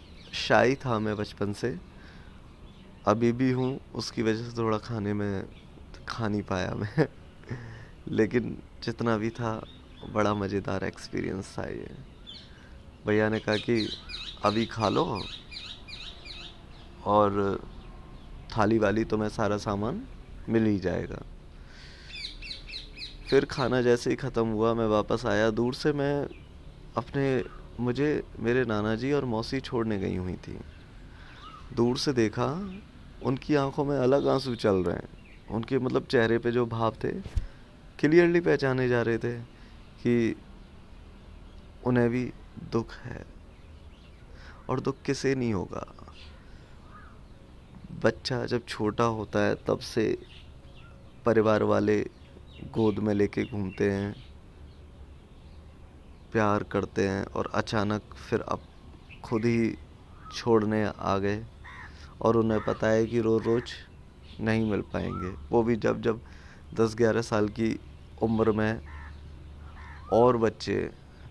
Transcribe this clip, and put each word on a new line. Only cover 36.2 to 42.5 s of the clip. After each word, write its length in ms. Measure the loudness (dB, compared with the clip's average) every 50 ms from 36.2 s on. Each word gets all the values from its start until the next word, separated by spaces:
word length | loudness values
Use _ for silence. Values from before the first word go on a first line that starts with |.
| 6 6 4 4
पे 140 | 2 2 2
जो 140 | 2 2
भाव 300 | 0 0 0 0 0 0 0 -2
थे, 80 | -4 -4 -4 -6 -4 -2 -2 -2 -2 -6 -16 -18 -20 -20 -20 -20 -20 -6 0
क्लियरली 420 | 4 6 8 8 8 8 6 4
पहचाने 480 | 4 4 4 4 4 2 2 2 2 4
जा 140 | 4 4 4
रहे 160 | 2 2 0
थे 400 | 0 -2 -4 -4 -8 -14 -16 -18 -20 -20 -18 -20 -20 -20 -10 -2
कि 380 | 2 4 4 4 4 2 0 -2 -8 -18 -18 -18 -18 -20 -20 -20 -20 -18 -18 -18 -18 -18 -20 -20 -20 -18 -18 -18 -18 -18 -18 -18 -18 -18 -14 -6 0
उन्हें 260 | 2 4 4 4 4
भी 220 | 2 0 -2 -4 -6 -12 -16 -18